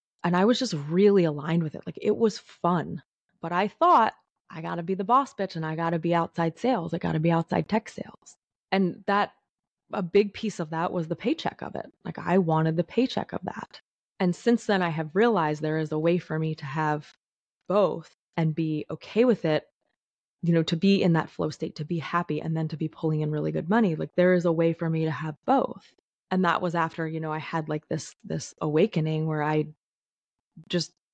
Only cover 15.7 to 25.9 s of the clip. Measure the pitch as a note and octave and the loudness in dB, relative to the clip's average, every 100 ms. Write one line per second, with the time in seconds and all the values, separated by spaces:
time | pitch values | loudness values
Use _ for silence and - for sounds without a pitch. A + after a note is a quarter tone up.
15.7 | D#3 D#3 D#3 E3 F3 - D#3+ D#3+ D#3 C#3 | -2 -2 0 2 0 -2 -2 -2 -4 -6
16.7 | D#3 D3+ D3+ - _ _ _ _ _ - | -2 0 -2 -6 _ _ _ _ _ -2
17.7 | G3 F3 E3 - _ _ - D#3+ D3+ D#3+ | 2 2 -2 -10 _ _ -2 0 0 -2
18.7 | D3+ - D#3+ - G#3+ B3 G#3 D#3+ D3+ - | -2 -6 -12 -4 2 4 4 2 0 -2
19.7 | _ _ _ _ _ _ _ E3+ E3 D#3+ | _ _ _ _ _ _ _ 2 2 2
20.7 | E3 G3 G3 F3+ E3 - - D#3 - D#3+ | 2 4 4 4 2 0 -6 -6 -4 -10
21.7 | - D3+ E3+ - F3 E3+ D3+ E3 D#3+ D#3+ | -8 -6 -6 -2 -4 -2 -4 -4 -4 -4
22.7 | D3+ D#3 - D#3+ D#3 D3+ D3+ D3+ D#3 D#3+ | -4 -6 -4 -2 0 -2 -2 -2 -4 0
23.7 | A3+ G3+ D#3 D3+ - F3+ F3+ F3 E3 E3 | 2 2 0 -2 2 4 4 2 2 0
24.7 | E3 E3 D#3+ D#3+ D3 D#3+ D3+ - C4 - | 0 -2 0 -2 -4 -8 -6 0 2 0
25.7 | - - | -6 -20